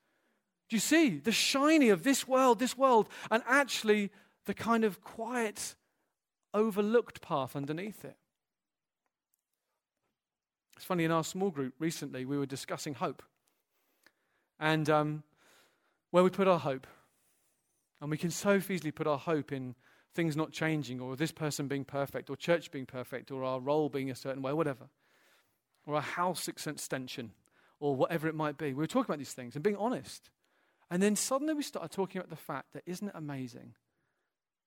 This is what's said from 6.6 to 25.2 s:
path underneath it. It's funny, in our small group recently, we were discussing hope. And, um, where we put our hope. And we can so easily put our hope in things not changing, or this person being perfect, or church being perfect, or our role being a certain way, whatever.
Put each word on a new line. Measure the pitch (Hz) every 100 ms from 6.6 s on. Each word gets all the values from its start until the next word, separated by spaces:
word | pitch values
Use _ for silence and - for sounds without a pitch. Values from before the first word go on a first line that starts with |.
| 226 196 208 240 220 -
path | - 156 127 143
underneath | 139 156 208 -
it. | 139 - _ _ _ _ _ _ _ _ _ _ _ _ _ _ _ _ _ _ _ _ _ _ _ _ _ -
It's |
funny, | - 180
in | 160
our | 165
small | 147 185 196
group | 143 131 -
recently, | 160 160 143 131
we | 127 143
were | 139
discussing | 135 - 175 -
hope. | 131 175 135 - _ _ _ _ _ _ _ _ _ _ _ _ _
And, | 156 156 151
um, | 151 151 151 - _ _ _ _ _ _ _ _
where | 175
we | 185
put | 185 190
our | 175
hope. | 143 131 - - _ _ _ _ _ _ _ _ _ _
And | 147
we | 151
can | 175
so | 156 202 196 -
easily | 185 151
put | - 156
our | 143
hope | 175 156 135
in | 139 127 120 _ _ _
things | - 165 147
not | 156
changing, | - 160 156 123 127
or | 127 131
this | 156
person | - 156 139 143
being | 139 135
perfect, | 139 139 131 -
or | 135
church | - 170 -
being | 143
perfect, | 127 131 123 127 117
or | 135
our | 131 131
role | 127 151 147
being | 139 135
a |
certain | 123 139 135
way, | 135
whatever. | 151 151 131 - _ _ _